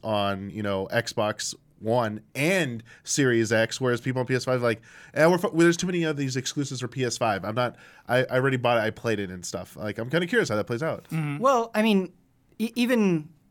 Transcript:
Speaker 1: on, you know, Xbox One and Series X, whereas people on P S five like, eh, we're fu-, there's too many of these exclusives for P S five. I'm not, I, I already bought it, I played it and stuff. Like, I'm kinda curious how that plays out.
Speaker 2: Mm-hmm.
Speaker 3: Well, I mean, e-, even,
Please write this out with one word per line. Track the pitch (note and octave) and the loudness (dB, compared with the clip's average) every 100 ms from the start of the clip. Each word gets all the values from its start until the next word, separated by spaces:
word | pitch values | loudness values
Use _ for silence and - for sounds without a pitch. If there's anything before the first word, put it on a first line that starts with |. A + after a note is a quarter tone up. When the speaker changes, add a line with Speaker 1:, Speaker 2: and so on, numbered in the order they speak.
Speaker 1:
on, | A2 G#2 G2+ G2 G2+ | -2 0 0 -2 -6
you | G#2+ | -6
know, | G2+ G2 F#2+ | -2 -2 -2
Xbox | A#2 - - G#2+ A2 - - _ _ | -2 -2 -2 -2 -4 -8 -10 _ _
One | G#2+ B2 A2+ G#2+ - | -2 0 0 -6 -10
and | B2 D3+ G3 C#3+ A#2 - - | -2 0 0 -2 -6 -12 -16
Series | - - C3 A#2 A2 | -6 0 2 4 4
X, | A2+ A2+ - | 2 2 0
whereas | B2+ A#2+ | -2 -2
people | C3 B2+ | -2 -4
on | B2 | -2
P | B2+ | -2
S | C3 | 0
five | B2+ | 0
like, | A#2+ A2+ - - - - | 0 0 -6 -20 -8 2
eh, | D#3+ | 4
we're | F3 | 4
fu-, | G3+ | 2
there's | D#3+ E3+ E3+ | 4 4 4
too | F3+ | -2
many | F3 | -2
of | D#3+ C#3+ | -2 -2
these | C3+ C3 | -4 -4
exclusives | - - C#3 B2+ | -4 -4 -6 -6
for | B2 | -8
P | C3 | -2
S | B2 - | -2 0
five. | A#2 G2 | 0 0
I'm | F#2+ A2+ | -2 -2
not, | B2 - - - - | -2 -4 -18 -18 0
I, | B2 | 0
I | C3 B2+ | 2 2
already | C3+ B2+ | 2 2
bought | A#2+ A#2 | 2 2
it, | |
I | A2 | 2
played | A2 A#2 G#2 | -2 -2 -2
it | F#2+ | -4
and | F#2 F2 | -8 -10
stuff. | F2 F2+ - | -10 -12 -10
Like, | G#2 G#2 | -8 -6
I'm | A#2 | -2
kinda | D#3 F3 | -2 0
curious | A#3+ C3 | 0 2
how | G#2+ | 0
that | G2+ | -2
plays | A#2+ | -4
out. | D#3 A2+ - | -4 -6 -6
Speaker 2:
Mm-hmm. | D#3+ D3+ C#3+ | -4 -2 0
Speaker 3:
Well, | B3+ B3+ A#3 G#3+ | 2 2 2 2
I | |
mean, | A3 G3 F3+ - _ _ _ - | 4 4 2 -8 _ _ _ -6
e-, | A3+ A#3+ | -4 0
even, | A#3+ A#3+ G3+ E3 D#3 - _ | 2 4 4 2 -2 -16 _